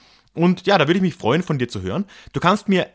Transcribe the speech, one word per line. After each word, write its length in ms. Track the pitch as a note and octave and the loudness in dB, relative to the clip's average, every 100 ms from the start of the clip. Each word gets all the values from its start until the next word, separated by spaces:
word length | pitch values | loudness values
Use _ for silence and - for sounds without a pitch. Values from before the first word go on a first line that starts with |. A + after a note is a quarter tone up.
| _ _ _ | _ _ _
Und 340 | - E3+ F3+ - | 0 0 0 0
ja, 120 | G3 | 2
da 80 | C#3+ | 2
würde 120 | F#3 | 2
ich 40 | |
mich 120 | F#3 | 0
freuen, 280 | - G#2+ D3+ | -2 0 0
von 160 | F#3 D3 | 0 -4
dir 100 | A#2+ | -4
zu 140 | G#2 | -6
hören. 240 | F#2 B2+ G3+ - - | -6 -6 -6 -12 -10
Du 80 | C#3 | -2
kannst 280 | E3+ G#3 - | 0 0 0
mir 200 | F#3 - | 0 -2